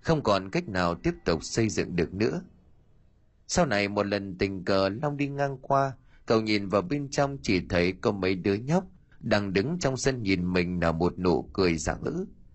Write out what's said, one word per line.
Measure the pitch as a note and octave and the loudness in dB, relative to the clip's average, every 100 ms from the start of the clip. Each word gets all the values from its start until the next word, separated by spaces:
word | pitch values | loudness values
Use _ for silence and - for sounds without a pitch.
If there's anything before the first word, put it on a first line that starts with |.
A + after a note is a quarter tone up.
không | - D#3+ | 0 0
còn | A#2 G2 F#2+ | 2 0 0
cách | D#3+ - | -4 -2
nào | F#2 F2 | 0 0
tiếp | E2+ E3 F3 | 0 -2 -2
tục | - E2 | 0 -2
xây | - - A2+ | -2 0 0
dựng | G2 - F2 | 0 -2 0
được | D#2+ | -2
nữa. | F2+ A2 E3+ - - _ - _ _ _ _ _ _ _ | 0 -2 -2 -8 -20 _ -20 _ _ _ _ _ _ _
Sau | - E3 | 0 2
này, | G#2 G2+ | 2 0
một | G#2 G2+ | 0 0
lần | G2+ G2 F#2 | 0 -4 -2
tình | G2 F#2+ | -2 -2
cờ | F2+ G2 F#2+ | 0 2 2
Long | G#2 D3 C#3+ | 0 -4 -2
đi | C#3 | -4
ngang | C#3 C#3 C3+ | -2 -2 -4
qua, | - C#3 C#3 C3+ - - - | 0 0 0 -4 -18 -20 0
cậu | A2+ | 0
nhìn | A2 G#2+ G2+ | 2 0 2
vào | G2+ | 0
bên | F2+ D3 C#3 | 0 -4 -4
trong, | C#3 C#3+ C#3 | -2 -2 -2
chỉ | - F#2+ F2 | 0 0 2
thấy | F2+ F2 | 2 2
có | F#2 A#2 | 0 -2
mấy | G#2 F#2 | 0 0
đứa | F#2+ F2 | 0 0
nhóc | G2+ B2+ E3+ F#3 - _ - | 0 0 0 -2 -16 _ -12
đang | - G#2+ G2+ | 0 0 2
đứng | F#2 A#2 F3 | 0 0 0
trong | D3 C3 | -2 0
sân | - C3 | -2 -2
nhìn | G#2 F#2 F2+ | 0 0 2
mình | F2+ F2 F2+ | 0 0 0
nở | E2+ | 0
một | D#2+ F2 F2 | 2 0 0
nụ | F2+ D2+ - | 2 2 0
cười | - F#2 E2 | 0 2 2
rạng | D2+ - | -2 -4
rỡ. | E2+ E3 G3 - - | -4 -6 -8 -12 -20